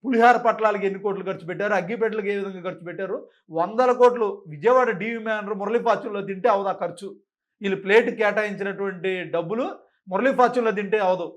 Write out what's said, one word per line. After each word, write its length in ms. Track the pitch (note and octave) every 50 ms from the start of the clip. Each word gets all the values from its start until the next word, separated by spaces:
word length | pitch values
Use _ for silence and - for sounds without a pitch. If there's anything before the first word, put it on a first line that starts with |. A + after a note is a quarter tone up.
| -
పులిహార 320 | B3+ B3+ A3+ A3+ B3 B3 A3+ -
పట్లాలకి 400 | A#3 G#3 G#3+ A3 G#3+ G#3 G3+ F#3+ G3
ఎన్ని 120 | F#3+ F#3+ G3
కోట్లు 200 | G#3 F#3+ F3 F3+ F#3+
ఖర్చు 180 | F#3+ - E3+ D#3+
పెట్టారు, 240 | F3+ E3 G3+ G#3 G#3 F#3+
అగ్గిపెట్టెలకు 480 | F3 E3+ A3+ G#3+ A3+ A3+ G#3 A3 F#3+ G3+
ఏ 40 | G3+ G3+
విధంగా 240 | G3 G3 F#3+ F#3 E3+
ఖర్చు 180 | F#3 F3 D#3+ F3 F3
పెట్టారు, 280 | E3+ A3 G3 F3+ G3+ D4 - - _ _ _ _ D#3+ D#3+
వందల 340 | E3+ F#3+ A3 A3+ B3+ B3 B3 B3
కోట్లు 280 | B3 B3 A#3+ A#3+ A3 G3+ - - - D#3+
విజయవాడ 380 | D#3 D3 D3+ A3+ B3+ B3+ B3 A#3 G#3+ E3+
డీవీ 200 | G3+ A3+ A#3 A3+ A3
మేనర్ 320 | A3+ A3 G#3+ G3+ G3 G#3+ G3
మురళీ 180 | G3+ G#3 A3+ A#3 -
ఫార్చ్యూన్లో 360 | A#3 G#3 G3+ - A#3+ G3+ G3+ G3 G3
తింటే 200 | G3 F#3 F3+ - G3+
అవదా 200 | G3 G3+ G3 F#3 -
ఖర్చు, 260 | G3 F3 F3 - G3+ F#3+ C#3 - _ _ _ _ _ _ _ _
వీళ్ళు 180 | G#3 G3 F#3+ F3 -
ప్లేట్ 260 | F#3+ G3+ A3+ A#3 A#3+ F#3+ E3
కేటాయించినటువంటి 920 | A3 G#3 G3+ G#3+ G#3+ G#3 G3+ D#3+ G3 G3 F#3+ - G3+ G3 F#3 F3+ E3 F#3+ F#3+ F#3 F3 E3 D#3+
డబ్బులు 320 | E3+ E3+ E3 G#3 A3+ C#4 F#4+ - - _ _ _ _ _ F#3+
మురళీ 240 | F3+ F#3+ A#3+ C4 C4+ -
ఫార్చ్యూన్లో 340 | B3 A#3 A#3+ B3 A#3 A3 G3+ G3+
తింటే 200 | G3+ F#3+ F#3 G#3+ G3+ F#3
అవదు. 180 | F#3 F3+ F3 D3+ -